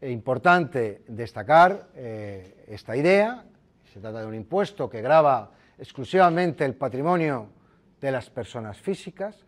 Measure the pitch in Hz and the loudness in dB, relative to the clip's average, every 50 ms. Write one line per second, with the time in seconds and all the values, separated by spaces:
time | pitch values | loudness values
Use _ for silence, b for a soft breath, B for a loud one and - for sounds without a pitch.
0 | - 135 123 113 101 135 131 123 113 180 175 180 170 127 - 131 117 107 101 - | -10 -8 -8 -8 -4 -4 -4 0 4 4 4 4 2 0 -2 -4 -4 -4 -6 -10
1 | _ - 117 107 120 104 - 110 104 101 151 160 175 185 202 202 - _ _ - | _ -16 -12 -12 -12 -10 -10 -12 0 4 6 8 8 6 4 0 -10 _ _ -16
2 | 127 117 110 107 104 101 101 95 92 95 107 _ - - 107 104 - - 110 131 | -14 -12 -10 -10 -10 -12 -12 -14 -16 -20 -20 _ -20 -18 -16 -16 -12 -8 -4 0
3 | 147 175 190 202 208 220 247 247 - - _ _ _ _ _ _ _ _ _ 104 | 2 4 4 4 4 2 -2 -10 -16 -20 _ _ _ _ _ _ _ _ _ -18
4 | 95 110 110 113 110 110 110 110 104 107 - 196 202 - - - 143 107 - 113 | -16 -14 -12 -10 -10 -10 -10 -12 -10 -4 -2 -2 -2 -2 -4 -8 -8 -8 -6 -6
5 | 107 131 151 160 156 143 135 120 104 101 b b b b b b 127 - - - | 0 4 6 6 6 6 2 2 -2 -8 b b b b b b -20 -18 -14 -14
6 | 131 - - 185 185 175 165 170 180 175 139 - 151 135 123 - 139 131 110 127 | -12 -2 2 4 4 4 4 2 0 -2 -2 -2 -4 -4 -2 -4 -6 -6 -6 -4
7 | 139 165 180 175 160 151 139 123 107 104 _ b b b b b b b _ _ | -2 -2 0 0 0 -2 -2 -4 -8 -12 _ b b b b b b b _ _
8 | - 139 135 127 113 - _ - 110 - - 120 110 107 98 - - - 196 - | -6 -4 -4 -4 -6 -8 _ -12 -12 -10 -10 -12 -12 -12 -14 -10 -8 -8 -8 -8
9 | - - - - 196 214 208 _ _ | -10 -16 -12 -10 -12 -12 -12 _ _